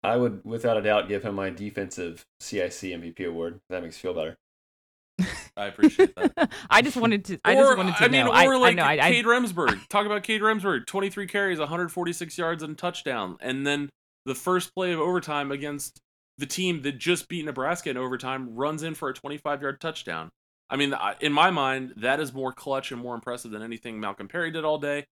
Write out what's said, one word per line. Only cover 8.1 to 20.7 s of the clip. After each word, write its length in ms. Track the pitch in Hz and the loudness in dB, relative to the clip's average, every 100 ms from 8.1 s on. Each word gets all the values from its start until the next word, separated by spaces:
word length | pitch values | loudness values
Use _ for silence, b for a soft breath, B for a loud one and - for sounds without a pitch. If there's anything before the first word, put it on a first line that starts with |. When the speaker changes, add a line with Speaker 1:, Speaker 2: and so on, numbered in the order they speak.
| 262 254 | 4 4
Speaker 3:
know. 60 | |
Speaker 2:
or 20 | |
Speaker 3:
I, 100 | - | 8
I 120 | - 262 | 8 8
Speaker 2:
like 200 | 247 226 | 6 6
Speaker 3:
know, 60 | |
I, 120 | 147 | 4
I 160 | 151 151 | 4 4
Speaker 2:
Cade 120 | 240 | 4
Remsburg. 640 | 226 240 240 170 139 101 - | 4 2 2 0 0 0 0
Talk 160 | 202 | 0
about 180 | 208 208 | 0 -2
Cade 180 | 202 220 | -2 2
Remsburg. 440 | 214 220 196 143 - | 2 2 0 -2 -2
Twenty-three 400 | 196 196 196 196 | -4 -4 -4 -4
carries, 320 | 202 196 165 | -2 0 0
a 80 | 147 | -2
hundred 240 | 165 175 | -2 -4
forty-six 460 | 180 170 170 170 - | -4 -4 -4 -8 -4
yards, 260 | 165 170 | -4 -2
and 100 | 151 | -6
a 20 | |
touchdown. 640 | 156 180 170 - 123 92 90 | -6 -6 -4 -6 -4 -4 -6
And 260 | - 131 143 | -6 -2 0
then 220 | 143 143 _ _ _ - | -2 -4 _ _ _ -8
the 80 | |
first 400 | 131 - 185 175 | -4 0 0 0
play 180 | - 185 | -4 -2
of 80 | 165 | 0
overtime 500 | 160 180 165 147 139 | 0 0 -2 -4 -4
against 500 | 139 147 143 - - _ _ _ _ | -6 -6 -8 -10 -14 _ _ _ _
the 100 | 139 | -8
team 360 | - 185 165 | -2 0 0
that 160 | 139 135 | -2 -4
just 280 | 147 175 - | 0 -2 -2
beat 160 | 175 151 | -6 -6
Nebraska 420 | 131 135 170 - | -4 -2 -2 -4
in 60 | 127 | -4
overtime, 580 | 127 127 127 131 127 113 | -4 -4 -6 -6 -8 -4
runs 260 | 143 156 | -4 -4
in 120 | 160 | -8
for 140 | 156 143 | -6 -8
a 60 | |
twenty-five-yard 680 | 131 143 147 151 143 139 139 | -8 -10 -8 -6 -4 -4 -6
touchdown. 480 | 165 156 - 82 80 _ _ _ | -8 -8 -8 -8 -10 _ _ _
I 80 | _ | _